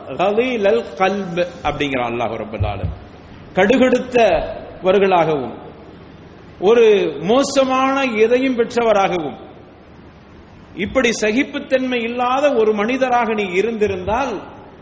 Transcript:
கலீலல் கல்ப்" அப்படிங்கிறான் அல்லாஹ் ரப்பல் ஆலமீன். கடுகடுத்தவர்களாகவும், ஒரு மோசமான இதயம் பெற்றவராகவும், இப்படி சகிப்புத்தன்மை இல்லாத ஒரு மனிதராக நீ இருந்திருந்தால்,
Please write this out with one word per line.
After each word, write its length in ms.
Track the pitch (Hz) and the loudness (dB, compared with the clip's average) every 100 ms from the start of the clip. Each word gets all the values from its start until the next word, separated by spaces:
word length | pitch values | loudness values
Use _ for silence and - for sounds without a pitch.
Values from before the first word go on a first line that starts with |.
| - | -8
கலீலல் 800 | 131 190 214 254 240 196 233 - - | -2 0 0 0 0 2 0 -2 -2
கல்ப்" 480 | 190 202 180 175 175 - | -2 -2 -4 -4 -4 -4
அப்படிங்கிறான் 480 | 151 143 143 127 120 | -4 -2 -2 -2 -2
அல்லாஹ் 240 | 120 110 | -2 -4
ரப்பல் 260 | 110 107 107 | -6 -8 -6
ஆலமீன். 320 | 104 98 95 - - - - - - | -4 -4 -8 -8 -16 -20 -20 -20 -6
கடுகடுத்தவர்களாகவும், 2000 | 180 202 254 254 240 - 240 214 156 - - - - 185 196 196 175 156 147 117 - - - - - - - - - - - | 2 4 4 4 2 0 2 4 2 -2 -8 -14 -4 2 4 4 4 2 0 -4 -10 -16 -20 -20 -20 -20 -20 -20 -20 -20 -2
ஒரு 560 | 185 240 220 202 175 147 | 2 6 6 4 2 -2
மோசமான 840 | 170 254 269 269 262 262 269 269 | 0 2 2 2 2 2 0 0
இதயம் 520 | 262 214 226 247 262 240 | 0 2 2 2 2 0
பெற்றவராகவும், 840 | 233 233 226 202 190 175 147 110 - - - - - - - - - - - - - | -2 0 2 2 2 -2 -6 -10 -16 -20 -20 -20 -20 -20 -20 -20 -20 -20 -20 -20 -16
இப்படி 380 | - 196 269 240 | -8 -4 0 2
சகிப்புத்தன்மை 880 | 208 214 226 294 285 - 262 254 247 | 2 0 0 -2 -4 -2 -2 0 -4
இல்லாத 520 | 226 247 247 262 294 | -4 -2 -2 2 2
ஒரு 180 | 240 214 | 2 2
மனிதராக 600 | 208 220 262 254 240 226 | 2 0 0 0 0 0
நீ 80 | 214 | -2
இருந்திருந்தால், 1000 | 196 180 220 220 208 190 180 226 269 185 - - - - | -2 -2 -2 0 -2 -2 -4 -2 -2 -6 -10 -18 -20 -20